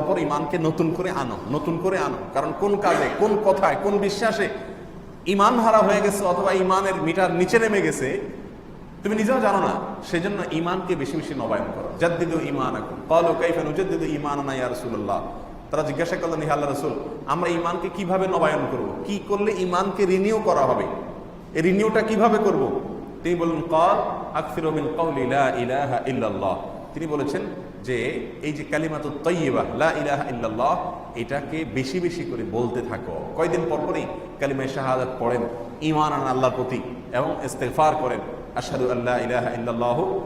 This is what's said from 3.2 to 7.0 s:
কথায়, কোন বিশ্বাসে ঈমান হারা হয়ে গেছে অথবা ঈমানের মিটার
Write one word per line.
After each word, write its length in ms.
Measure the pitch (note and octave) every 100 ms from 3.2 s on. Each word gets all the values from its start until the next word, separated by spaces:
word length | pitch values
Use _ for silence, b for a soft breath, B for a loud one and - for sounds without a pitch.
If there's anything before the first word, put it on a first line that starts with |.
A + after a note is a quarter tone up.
| G#3+ G3+
কথায়, 320 | G3 F#3 E3 C#3
কোন 160 | G3+ G3+
বিশ্বাসে 500 | G3 - A3+ G#3 F#3 - - - - - - - -
ঈমান 340 | G3 G#3 A#3+
হারা 180 | A3+ A3
হয়ে 220 | G3 G#3
গেছে 240 | G3+ G3+
অথবা 280 | G3 F3+ G3
ঈমানের 420 | F#3 F#3 F#3+ G3
মিটার 400 | F#3+